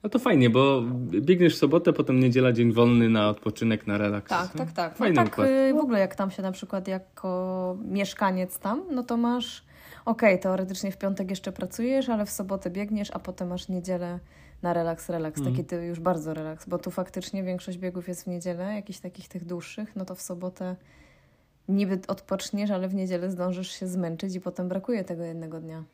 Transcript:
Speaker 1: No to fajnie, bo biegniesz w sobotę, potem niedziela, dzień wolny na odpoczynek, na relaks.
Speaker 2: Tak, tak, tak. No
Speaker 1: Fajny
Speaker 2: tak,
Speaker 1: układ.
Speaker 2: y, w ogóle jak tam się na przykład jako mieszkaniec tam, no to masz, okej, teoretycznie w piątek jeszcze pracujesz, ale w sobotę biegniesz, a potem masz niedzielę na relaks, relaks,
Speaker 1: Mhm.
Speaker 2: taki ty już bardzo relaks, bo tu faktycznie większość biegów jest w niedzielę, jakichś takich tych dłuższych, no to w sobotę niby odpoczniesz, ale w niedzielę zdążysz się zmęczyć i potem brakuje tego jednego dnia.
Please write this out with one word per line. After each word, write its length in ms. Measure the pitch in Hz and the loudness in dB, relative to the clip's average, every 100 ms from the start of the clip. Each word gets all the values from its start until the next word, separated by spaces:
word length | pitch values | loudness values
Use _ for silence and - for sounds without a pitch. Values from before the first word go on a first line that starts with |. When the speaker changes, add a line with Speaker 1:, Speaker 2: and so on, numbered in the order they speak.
Speaker 1:
No 60 | 214 | 0
to 100 | 240 | 0
fajnie, 300 | 247 160 120 | 4 6 8
bo 320 | 120 139 135 117 127 123 | 8 6 4 0 -2 0
biegniesz 440 | 87 139 180 170 | 0 6 8 6
w 20 | 156 | 6
sobotę, 360 | 143 151 - | 4 6 4
potem 260 | 139 - 127 | 2 4 6
niedziela, 320 | 127 123 127 | 6 6 6
dzień 200 | 120 120 | 6 4
wolny 380 | 113 120 120 113 | 6 8 8 6
na 200 | 113 107 | 6 4
odpoczynek, 580 | 104 107 - 113 110 - | 2 -4 -2 0 0 0
na 100 | 101 | 0
relaks. 320 | 104 104 - | 0 -2 -2
Speaker 2:
Tak, 240 | 175 185 | -2 -2
tak, 180 | 156 165 | -6 -6
tak. 200 | - 170 | -4 -4
No 60 | - | 0
Speaker 1:
Fajny 180 | 220 | 4
Speaker 2:
tak, 120 | 170 - | 4 4
Speaker 1:
układ. 200 | - 269 | 4 4
Speaker 2:
y, 260 | 269 269 | 6 4
w 40 | 294 | 4
ogóle 220 | 294 214 | 2 2
jak 160 | 190 | 2
tam 160 | - 196 | 0 -4
się 100 | 190 | -2
na 100 | 190 | -6
przykład 360 | 185 190 196 190 | -6 -6 -6 -4
jako 880 | 190 185 - 185 185 185 185 185 185 | -6 -8 -10 -6 -4 -4 -4 -4 -6
mieszkaniec 760 | 220 196 196 - 196 185 185 - | -4 -2 -2 0 0 0 -2 -4
tam, 220 | 190 254 370 | -4 -4 -4
no 120 | 254 | -6
to 140 | 240 233 | -2 0
masz, 480 | 240 247 - - _ - - - | 2 0 -4 -12 _ -20 -20 -8
okej, 340 | - 226 220 185 | -4 4 4 4
teoretycznie 520 | 190 185 190 190 196 | 2 -2 -2 -4 -6
w 60 | 190 | -4
piątek 320 | 196 190 190 | -4 -2 -4
jeszcze 220 | 190 196 | -4 -6
pracujesz, 580 | 185 185 - 240 269 247 | -8 -8 -4 0 0 0
ale 160 | 220 | -2
w 40 | 208 | -2
sobotę 400 | - 190 196 180 | -6 -6 -4 -4
biegniesz, 400 | 185 208 214 202 | -6 -4 -4 -4
a 60 | 185 | -8
potem 280 | - 180 180 | -10 -8 -6
masz 220 | 180 - | -6 -4
niedzielę 500 | 180 180 180 175 180 - - - - | -6 -2 -4 -4 -8 -12 -20 -20 -6
na 120 | 175 | -2
relaks, 360 | 170 165 165 - | 0 0 -4 -6
relaks, 280 | 170 156 156 | -4 -4 -4
Speaker 1:
Mhm. 180 | 131 | -2
Speaker 2:
taki 120 | 127 165 | -2 -2
ty 180 | 175 | -6
już 140 | 175 165 | -6 -2
bardzo 340 | 170 170 156 | -2 -2 -4
relaks, 360 | 160 156 160 - | -6 -8 -10 -8
bo 80 | 175 | -6
tu 140 | 185 | -6
faktycznie 520 | 185 185 190 180 196 | -6 -6 -8 -8 -6
większość 340 | 185 180 - 180 | -4 -6 -8 -8
biegów 300 | 185 180 175 | -8 -8 -10
jest 160 | 175 | -10
w 40 | - | -8
niedzielę, 460 | 175 180 175 190 | -6 -6 -6 -6
jakichś 240 | 208 202 185 | -8 -10 -14
takich 280 | 185 180 - | -14 -14 -14
tych 180 | 180 | -12
dłuższych, 500 | 170 180 - - 214 | -8 -10 -10 -12 -10
no 100 | 196 | -8
to 100 | 185 | -10
w 60 | 185 | -10
sobotę 540 | - 175 185 185 185 185 _ - - _ _ _ _ _ - | -10 -8 -8 -8 -8 -8 _ -20 -20 _ _ _ _ _ 0
niby 300 | 196 196 190 - | 0 2 -2 -4
odpoczniesz, 640 | 196 - 190 - 202 202 | -8 -4 -6 -4 -4 -2
ale 160 | 190 185 | -2 -2
w 80 | |
niedzielę 360 | 196 185 180 185 | -2 -2 -2 -2
zdążysz 400 | 180 180 180 185 - | -2 -2 -2 -6 -8
się 80 | 185 | -4
zmęczyć 480 | 185 170 165 196 | -2 -2 -4 -6
i 60 | 185 | -6
potem 280 | 185 180 180 | -6 -6 -4
brakuje 340 | 180 190 233 | -4 -2 -4
tego 200 | 185 170 | -4 -6
jednego 360 | 170 165 160 160 | -8 -8 -10 -10
dnia. 220 | 160 160 160 | -12 -12 -14